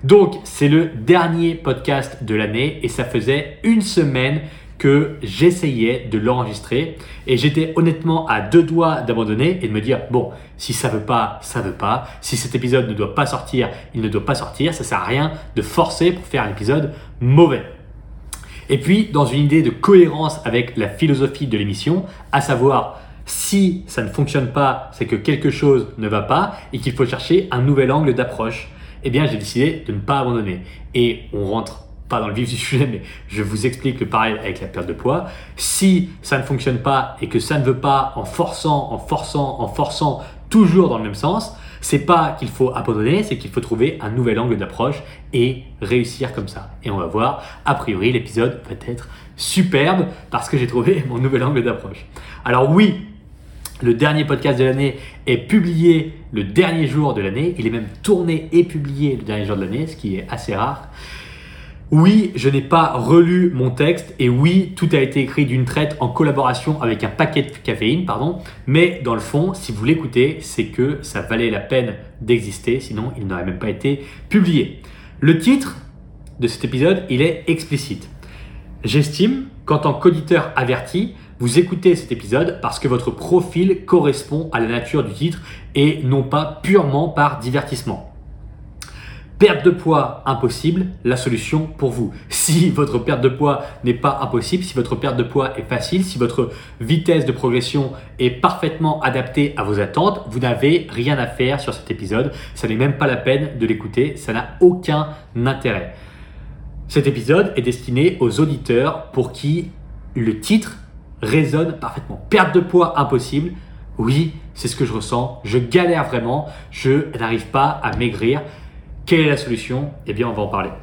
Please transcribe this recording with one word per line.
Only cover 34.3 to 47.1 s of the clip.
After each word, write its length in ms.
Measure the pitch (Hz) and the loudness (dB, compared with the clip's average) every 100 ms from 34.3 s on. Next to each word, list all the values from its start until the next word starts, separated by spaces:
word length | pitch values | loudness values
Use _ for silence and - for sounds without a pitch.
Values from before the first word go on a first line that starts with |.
| 107 | -2
avec 200 | 98 92 | -6 -8
la 80 | 95 | -10
perte 200 | - 87 | -8 -8
de 60 | |
poids. 320 | 85 123 170 180 - - - | -4 -2 -2 -4 -14 -18 -8
Si 540 | - - 190 185 185 - | -4 2 4 4 2 -6
ça 160 | - 135 | -2 -2
ne 40 | |
fonctionne 360 | 127 131 - 123 | 0 -2 -2 0
pas 380 | 135 139 123 - | 0 0 0 -6
et 60 | 120 | -2
que 100 | 117 | -2
ça 220 | - 151 | 0 0
ne 40 | |
veut 140 | 131 127 | 2 0
pas 360 | 143 139 - - | 2 2 0 -4
en 100 | - | -8
forçant, 640 | - 165 - 160 151 - | -2 -2 -2 -2 0 -2
en 60 | 110 | -8
forçant, 600 | - 147 - 147 135 131 | -4 -6 -4 -4 -4 -4
en 80 | 107 | -6
forçant, 560 | 101 147 - 151 131 - - - | -2 -4 0 -2 -2 -10 -16 2
toujours 400 | 220 190 180 156 | 6 8 6 4
dans 80 | 117 | 2
le 60 | |
même 100 | 107 101 | -4 -4
sens, 400 | 147 208 - - - - | -2 -2 -4 -14 -18 -12
c'est 240 | - 147 156 | -2 -2 4
pas 300 | 170 160 - | 4 2 -4
qu'il 80 | 120 | -8
faut 240 | - 127 - | 0 0 0
abandonner, 460 | - 107 110 180 | -2 0 2 2
c'est 160 | 214 117 | 0 -6
qu'il 140 | - | -4
faut 80 | 123 | -6
trouver 400 | 120 110 120 - | -4 0 0 0
un 80 | 107 | -6
nouvel 300 | 113 120 110 | -2 0 0
angle 180 | 120 104 | 0 -2
d'approche 460 | 92 - 127 143 - - - | -4 -2 -2 -2 -10 -18 -4
et 300 | 127 123 127 - - | 0 2 0 -12 -12
réussir 520 | - 123 117 - 131 | -2 0 0 -4 -6
comme 140 | 120 101 | -6 -10
ça. 240 | - 95 - | -12 -16 -12
Et 60 | - | -6
on 80 | 98 | -6
va 80 | |
voir, 380 | 87 | -4